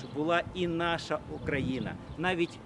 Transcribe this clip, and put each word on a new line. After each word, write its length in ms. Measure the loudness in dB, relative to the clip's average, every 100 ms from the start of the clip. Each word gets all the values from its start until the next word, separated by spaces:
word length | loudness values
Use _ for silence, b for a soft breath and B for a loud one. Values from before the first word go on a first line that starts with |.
| -6 0
була 260 | 4 4 2
і 140 | 0 0
наша 520 | 2 2 0 0 -4 -4
Україна, 640 | -6 0 0 2 0 -2 -6 -8 -2
навіть 420 | 0 2 0 -2